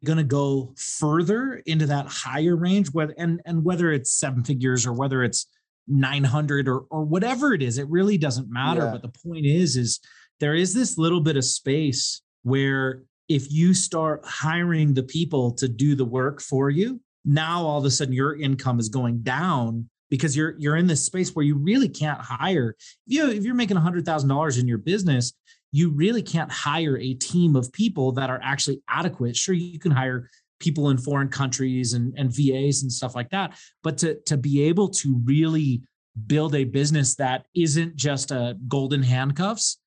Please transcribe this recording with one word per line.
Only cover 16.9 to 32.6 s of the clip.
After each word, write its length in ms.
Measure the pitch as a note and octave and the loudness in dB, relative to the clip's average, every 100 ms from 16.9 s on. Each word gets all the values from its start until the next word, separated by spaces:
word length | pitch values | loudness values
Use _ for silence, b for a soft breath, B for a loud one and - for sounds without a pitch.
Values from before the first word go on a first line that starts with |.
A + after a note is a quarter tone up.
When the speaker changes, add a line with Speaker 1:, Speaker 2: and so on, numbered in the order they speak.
| B3 _ _ | -4 _ _
Speaker 1:
now 420 | - D3 D#3+ F3 D#3+ | 0 2 2 0 0
all 120 | D3 | 0
of 80 | C#3 | 0
a 60 | |
sudden 220 | C3 C#3 | 0 0
your 240 | B2+ C#3 D3+ | 0 -2 -2
income 420 | C#3 C3 C3 A#2+ | -2 -2 0 0
is 100 | A2 | 0
going 320 | C3 B2 A#2+ | -2 -2 -2
down 680 | A2+ C3 F3+ D3 A#2 A#2 A#2 _ - | -2 -2 0 0 -2 -4 -8 _ -6
because 260 | C#3 D#3+ C3+ | -2 0 0
you're, 200 | D#3 D#3 | -2 -2
you're 200 | D3 D#3 | -2 2
in 100 | F3+ | 2
this 180 | D3+ - | 2 -2
space 300 | F#3 F3+ D#3+ | -2 -4 0
where 100 | D3 | 0
you 100 | D3 | 2
really 320 | D3+ B3+ A3 | 2 2 2
can't 300 | C3+ D3+ C#3+ | 0 -4 -4
hire. 560 | A#2+ B2+ E3+ F3+ A#2 - | -8 -6 -2 0 0 -4
If 340 | - - - | -16 -20 -4
you, 160 | C#4 D4 | 0 2
if 140 | G#3+ G#3 | 0 -2
you're 100 | B3 | 0
making 220 | A3+ F#3+ | 2 2
a 40 | |
hundred 240 | E3 F3 E3+ | 2 0 0
thousand 220 | D#3 C3+ | 0 2
dollars 300 | C#3 D#3 B2 | 2 2 2
in 100 | B2 | 0
your 120 | A#2 | 0
business, 520 | G2+ G3+ F3+ C3 A#2+ - _ b b | 0 0 2 0 0 -8 _ b b
you 200 | C#3 E3+ | 2 2
really 300 | C#3+ F#3 A#3 | 2 2 0
can't 300 | G#3 E3 - | -2 -4 -4
hire 460 | - D3 D#3 D#3+ C3 | -6 -4 -2 0 -2
a 160 | B2+ | -2
team 420 | B2 - F3 F3 C#3 | -6 -2 2 4 4
of 160 | B2 | 2
people 400 | - A3+ F3 C3 | 0 -2 0 0
that 160 | B2+ C3+ | 0 -2
are 120 | B2+ | -4
actually 380 | C3 C#3 - C3+ - | -4 -2 -2 -4 -4
adequate. 480 | B2+ E3+ - A#2+ A#2 | -4 -2 -2 -4 -2
Sure, 180 | - F#3 | 0 -2
you 240 | F3 E3 | -2 -4
can 120 | F3+ | 0
hire 380 | C3 C3 B2+ B2 b b - | 2 0 -4 -8 b b -6
people 300 | - D3+ C#3+ | -2 0 2
in 80 | C3 | 2
foreign 320 | B2+ C#3 C#3 | 0 -2 -2
countries 640 | - C3+ B2+ C3 B2+ A#2+ | -2 -2 -2 -2 -2 -2
and, 200 | A#2+ A#2+ C3+ | -2 -2 -2
and 160 | C3+ B2 | -2 2
V 320 | C#3+ C3 | 2 2